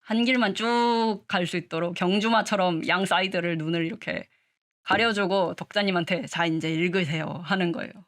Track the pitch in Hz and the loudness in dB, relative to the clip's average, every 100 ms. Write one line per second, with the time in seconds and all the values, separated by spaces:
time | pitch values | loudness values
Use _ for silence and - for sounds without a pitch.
0 | - 220 240 254 214 196 226 240 240 233 | -2 0 2 4 2 0 0 2 4 2
1 | 226 208 _ 196 175 175 165 160 175 170 | 2 -2 _ -2 0 -4 -4 -4 -4 0
2 | 180 202 220 226 208 208 180 165 160 180 | 0 2 2 2 2 0 2 0 0 0
3 | 190 180 190 185 175 165 156 170 165 - | 2 2 2 -2 -2 -2 -2 -2 -2 -6
4 | - - - _ _ _ _ _ - 196 | -6 -8 -8 _ _ _ _ _ 0 2
5 | 233 208 190 196 175 151 - 202 202 180 | 2 2 2 2 0 -4 -4 -2 0 0
6 | 160 175 147 170 170 160 160 160 180 185 | 0 -4 -4 -2 0 0 -2 0 0 0
7 | 165 160 156 - 170 196 175 165 - - | -2 -2 -4 -8 -4 0 0 -2 -8 -14